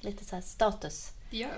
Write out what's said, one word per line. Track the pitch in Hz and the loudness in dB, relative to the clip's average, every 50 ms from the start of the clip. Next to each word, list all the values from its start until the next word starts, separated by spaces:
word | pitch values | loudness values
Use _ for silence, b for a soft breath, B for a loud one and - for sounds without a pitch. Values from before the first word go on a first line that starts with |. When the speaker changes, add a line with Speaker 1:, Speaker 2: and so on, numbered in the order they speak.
| - | -6
Speaker 1:
Lite | 208 202 202 - | -6 -6 -4 -4
så | - - | -4 -4
här | 180 185 | -4 -4
status. | - - - 220 214 202 208 - 151 - - - - - - - - | -4 4 6 6 6 6 4 -2 -4 -4 -4 -6 -6 -8 -8 -8 -6
Speaker 2:
Ja, | - 220 233 277 - | -2 -2 -2 -2 0